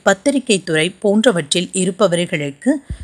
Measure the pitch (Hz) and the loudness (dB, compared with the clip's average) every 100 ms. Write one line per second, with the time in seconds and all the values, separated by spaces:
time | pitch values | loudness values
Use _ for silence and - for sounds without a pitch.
0 | 196 196 285 277 - 196 180 156 170 - | 0 0 0 0 0 -2 0 0 0 -2
1 | 208 208 240 175 147 175 180 190 185 185 | 0 2 2 2 0 -2 -4 -4 -2 0
2 | 202 170 175 165 143 139 247 294 - - | 0 0 -2 -4 -6 -6 -2 -2 -4 -14